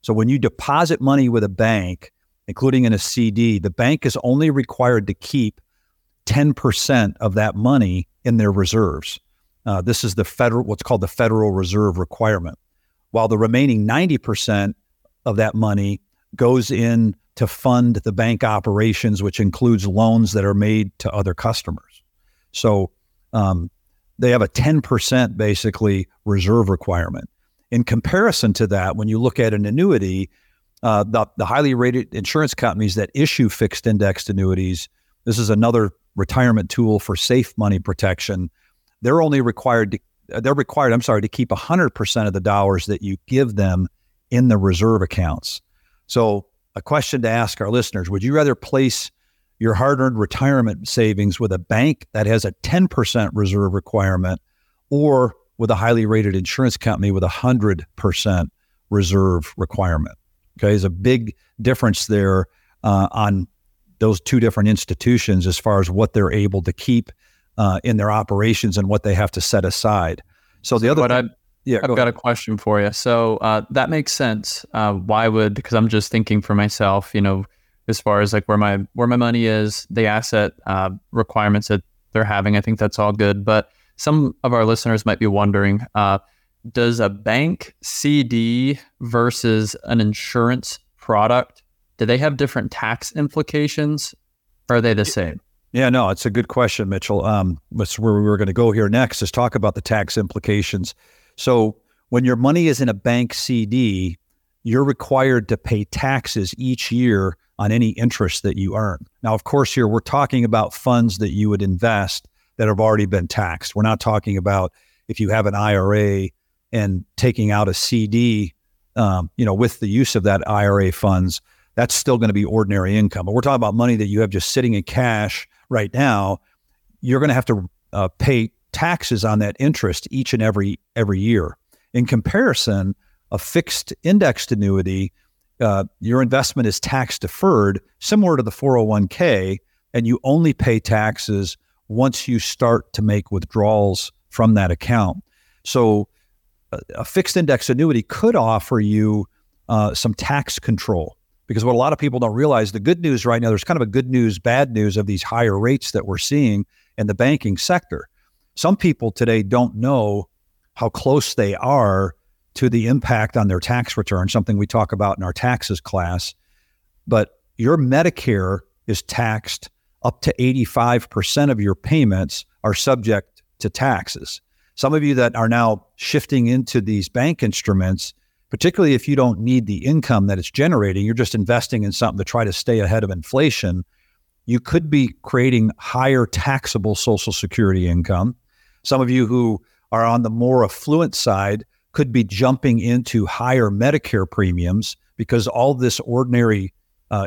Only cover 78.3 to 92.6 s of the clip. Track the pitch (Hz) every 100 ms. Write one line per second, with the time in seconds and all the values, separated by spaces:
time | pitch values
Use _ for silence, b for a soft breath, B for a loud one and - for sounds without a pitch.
78.3 | 110 101 104 104 101 98 - 120 123 120
79.3 | 117 113 107 107 104 - 101 110 107 113
80.3 | 113 104 - - 95 95 98 _ 120 110
81.3 | 110 104 104 104 104 - _ _ 110 104
82.3 | 101 101 104 104 107 104 - 104 104 104
83.3 | 101 101 107 - _ _ _ - 156 139
84.3 | - 127 120 110 113 117 110 110 107 110
85.3 | 101 104 101 101 101 123 104 101 98 _
86.3 | _ _ _ 120 120 120 117 104 101 104
87.3 | 117 156 180 - _ - - 143 147 123
88.3 | 120 113 120 131 139 B _ 120 120 120
89.3 | - 117 110 107 - - 120 107 104 -
90.3 | 123 117 127 - - _ _ - 107 110
91.3 | 123 - _ _ _ _ _ 110 123 151
92.3 | 135 143 -